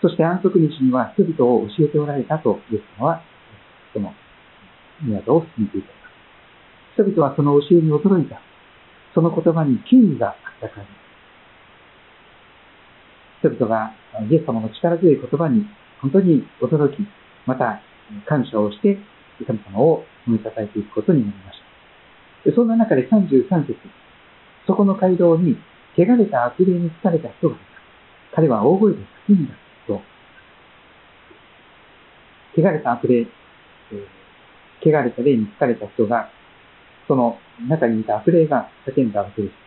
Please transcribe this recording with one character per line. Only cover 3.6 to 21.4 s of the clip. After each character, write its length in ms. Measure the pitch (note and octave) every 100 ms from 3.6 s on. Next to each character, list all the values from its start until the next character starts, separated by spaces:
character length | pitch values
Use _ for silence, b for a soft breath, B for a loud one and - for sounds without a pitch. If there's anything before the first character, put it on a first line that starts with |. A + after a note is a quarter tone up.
| _ _ _
そ 80 | -
の 120 | G2 - _ _ _ _ - _ _ -
宮 220 | C#3+ G2+
座 120 | -
を 120 | D#3 E3
進 100 | - G2+
め 40 |
て 80 | G2
い 40 |
た。 100 | - - - _ _ _ _ _ _ _ _ -
人 40 | G3+
々 140 | -
は 140 | C#3+ C#3
そ 60 |
の 80 | C#3+ C#3+
教 80 | C#3+
え 40 |
に 180 | F3 D#3+
驚 280 | D3 F#3+ F#3
い 40 |
た。 160 | C3+ A2+ - _ _ _ _ _ _
そ 80 | -
の 80 | E3
言 240 | E3 D#3+
葉 80 | E3
に 160 | D3+ A#2 -
権 280 | C4 G#3 B2+
威 20 |
が 120 | G#2
あ 20 |
っ 20 | - - -
た 80 | G#2+
か 100 | -
ら。 60 | G2 - _ _ _ _ _ _ _ _ _ _ _ _ _ - _ _ _ _ _ _ _ _ _ _ D3
人 20 | A#2
々 40 | A2
が 260 | A2 A2 - _ G#2+ A2
イ 60 |
エ 60 | D#3
ス 40 |
様 160 | D#3 A#2
の 100 | A2
力 280 | - E3+ E3+
強 140 | F3
い 80 | C3
言 180 | B2+ C#3+
葉 80 | D#3+
に 180 | A#2 G#2 - _ _
本 80 | C#3
当 100 | F#3
に 240 | F#3 D3 - _
驚 280 | B2 D3+ C#3+
き、 80 | - G3+ _ _ _ -
ま 80 |
た 260 | B2+ A#2+ G#2 _ _ _ - -
感 180 | D3+
謝 140 | A#2+ A2
を 140 | G#2
し 80 | G#2
て、 160 | G3+ G3 - _ _ _ A#2
神 100 | A2+ G2+
様 80 | G2
を 240 | D3+ D#3+ - _ -
褒 60 |
め 60 | A2+
た 100 | A2
た 120 | A2+
え 40 | G#2
て 140 | G#2+
い 20 |
く 100 | G#2
こ 100 | -
と 100 | D3
に 120 | D#3+
な 60 | G#2
り 60 | G2